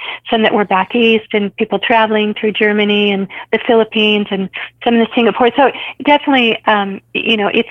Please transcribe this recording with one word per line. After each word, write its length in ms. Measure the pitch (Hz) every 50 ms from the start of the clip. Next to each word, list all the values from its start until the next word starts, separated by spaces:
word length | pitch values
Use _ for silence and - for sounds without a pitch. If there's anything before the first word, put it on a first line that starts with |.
| - - - - - -
some 100 | 254 220 220
that 100 | - -
were 100 | 214 202
back 300 | - 196 185 196 - -
east 320 | 233 226 226 226 214 214 - -
and 220 | 214 208 196 -
people 200 | - 226 - 202 196
traveling 540 | - - 240 226 220 214 220 214 214 214 214
through 200 | - - 214 196
Germany 580 | - 220 208 208 208 208 208 208 208 208 202
and 160 | 202 196 196 185 - - - -
the 80 | - 220 -
Philippines 600 | - 233 226 220 220 - 220 214 214 214 208 208 -
and 180 | 202 190 190 185 - - - - - _ -
some 120 | 247 233
in 100 | 233 226 - -
Singapore. 380 | 254 233 214 196 - 247 240 240
So 160 | - 277 214 - - - - - - 262
definitely, 540 | 294 294 285 - 294 277 254 240 226 - - -
um, 360 | - 214 208 202 196 196 - - _ -
you 240 | - - - 226
know, 120 | 214 202 202
it's 200 | - 131 - -